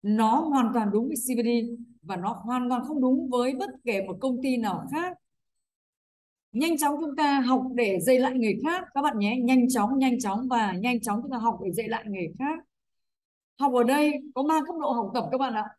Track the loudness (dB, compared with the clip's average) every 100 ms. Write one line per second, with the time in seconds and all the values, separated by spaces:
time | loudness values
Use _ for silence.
0 | 2 2 4 4 2 2 2 2 2 0
1 | 0 -4 -2 0 2 0 0 -8 -14 -18
2 | -10 -6 -4 -6 -4 -4 0 -2 -2 0
3 | 2 2 0 0 0 -2 -6 -6 -4 -2
4 | -4 -4 -4 -2 -2 0 -2 -4 -6 -4
5 | -6 -8 _ _ _ _ _ _ _ _
6 | _ _ _ _ _ -2 0 2 0 0
7 | -4 0 2 2 2 2 0 0 0 2
8 | 4 4 4 2 0 0 -2 -2 -4 -2
9 | 0 0 0 0 4 4 4 2 2 2
10 | 2 2 -2 -2 0 0 0 0 -2 -2
11 | -2 -4 -4 -2 -2 -2 -4 -4 -4 -6
12 | -6 -6 -6 -4 -6 -6 -10 _ _ _
13 | _ _ _ _ _ _ 2 4 4 4
14 | 4 0 -6 -2 2 2 0 -4 -2 -2
15 | -2 -4 -4 -2 -2 -2 -6